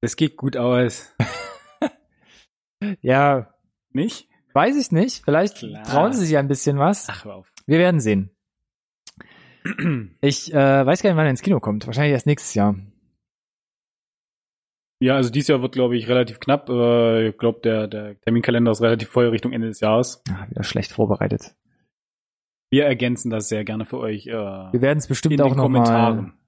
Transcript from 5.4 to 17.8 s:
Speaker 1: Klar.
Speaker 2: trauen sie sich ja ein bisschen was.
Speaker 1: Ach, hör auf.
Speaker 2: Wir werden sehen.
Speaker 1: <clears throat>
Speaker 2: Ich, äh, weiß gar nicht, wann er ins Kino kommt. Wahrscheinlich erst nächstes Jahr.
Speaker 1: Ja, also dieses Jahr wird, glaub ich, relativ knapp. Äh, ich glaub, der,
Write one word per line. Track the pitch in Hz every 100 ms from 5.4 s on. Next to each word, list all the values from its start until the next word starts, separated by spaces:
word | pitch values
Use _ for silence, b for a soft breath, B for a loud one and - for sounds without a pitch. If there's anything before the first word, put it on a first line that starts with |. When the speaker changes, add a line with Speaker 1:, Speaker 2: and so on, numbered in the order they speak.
| 202 -
Speaker 1:
Klar. | 113 104
Speaker 2:
trauen | - 131 190
sie | 254
sich | 175
ja | 151
ein | 139
bisschen | 139 - 139
was. | 147 202 -
Speaker 1:
Ach, | - 107
hör | 95
auf. | - - -
Speaker 2:
Wir | 156
werden | 180 170
sehen. | 110 101 98 _ _ _ _ _ _ _ - - B B B B
Speaker 1:
<clears throat> | - - 160 139 101 _
Speaker 2:
Ich, | 139 139 -
äh, | 151 139 135 135
weiß | 175
gar | 208
nicht, | 165
wann | 156
er |
ins | 131
Kino | - 196
kommt. | 110 104 -
Wahrscheinlich | 117 147
erst | 135 147
nächstes | 147 -
Jahr. | 113 104 98 98 _ _ _ _ _ _ _ _ _ _ _ _ _ _ _ _ _ _ _ _ _
Speaker 1:
Ja, | 127 135
also | 123
dieses | 135 143
Jahr | 143
wird, | 123
glaub | 131 123
ich, | 120 110
relativ | 123 117 -
knapp. | - 139 -
Äh, | 123 120 120 117 113 110
ich | 101
glaub, | 117 113
der, | 117 110